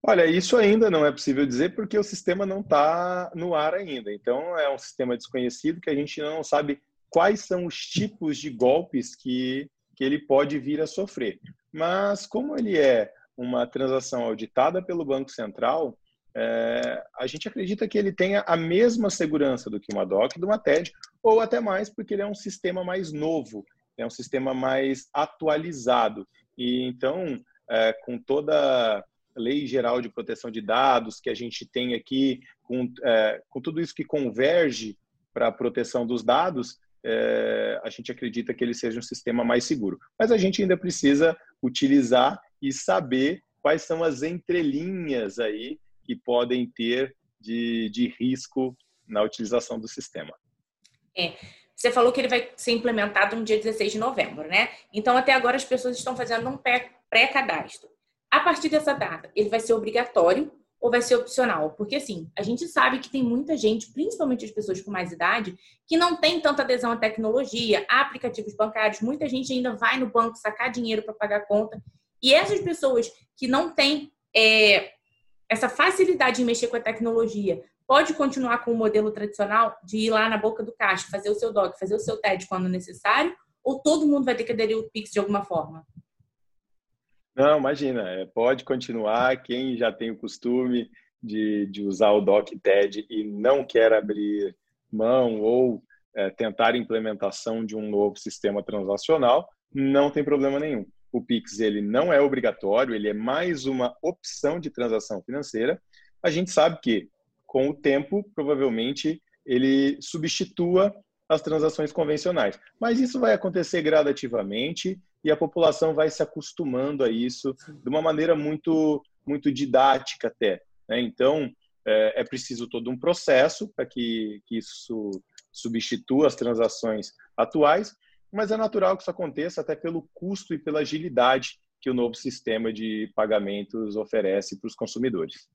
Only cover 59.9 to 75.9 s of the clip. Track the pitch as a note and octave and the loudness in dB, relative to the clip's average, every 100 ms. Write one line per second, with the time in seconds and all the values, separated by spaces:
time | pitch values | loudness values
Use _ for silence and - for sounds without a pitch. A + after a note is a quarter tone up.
59.9 | A#3+ B3 - F3 F#3 D4+ - _ _ A#3+ | -2 0 4 4 4 -2 -10 _ _ 0
60.9 | A#3+ A#3+ A#3 B3 - B3 E3+ D3+ - G#3 | 2 4 2 2 0 0 0 -2 -4 -4
61.9 | C#4 C4 F3 E3 - G#3 B3 E4+ D4 B3+ | -4 -6 -10 -10 -8 -4 -4 -2 2 2
62.9 | C4 - C4+ A#3+ A#3+ C#4+ D4+ G#3+ A3+ - | 0 -4 -2 0 0 -2 0 2 0 -6
63.9 | - F#4+ A#4 D4 B3 G#3+ G#3+ G#3+ F#3 G3+ | -6 -6 -2 -2 -2 -4 -8 -6 -6 -6
64.9 | F#3+ F3+ E3+ F3 A3+ G3+ F3+ _ _ _ | -6 -6 -2 0 0 -4 -10 _ _ _
65.9 | E4 F4 E4 D#4 E4+ D#4 C#4+ B3 B3 A#3+ | 2 2 4 2 4 0 2 2 0 0
66.9 | A3+ A3 A3 A3 A#3+ B3 A#3 A3+ F#3+ - | 0 -2 0 0 0 0 -4 0 0 4
67.9 | B3+ C#4 C4 A#3+ - G#3 - G#3+ A3 G#3+ | 2 2 -2 -8 -6 -10 -2 -2 2 0
68.9 | G#3 A3 D4+ D4+ B3+ B3+ B3+ B3 G#3 A#3 | 0 -4 -2 -2 -4 -2 -2 -2 0 0
69.9 | C4 B3 A#3 A#3 A3+ G#3+ G#3 B3 A#3+ A3+ | 2 0 2 0 -2 -6 -4 -4 -4 -4
70.9 | G#3+ G#3+ G#3+ G#3 G#3 G#3 G#3 G#3+ - - | -4 -6 -6 -2 -2 0 0 0 -8 -18
71.9 | _ _ _ B3+ D4 G4+ G4+ F4 E4 C4+ | _ _ _ 6 6 6 -2 -2 -2 0
72.9 | A#3+ A3+ _ _ _ B3+ C4+ E4+ - C#4 | 0 0 _ _ _ 0 0 0 2 2
73.9 | D4 C#4+ _ _ A3 A3 A3 G#3+ G3 G3 | 2 -6 _ _ 4 6 8 6 6 2
74.9 | _ _ _ _ _ _ A3 B3+ - E4+ | _ _ _ _ _ _ -2 -2 2 2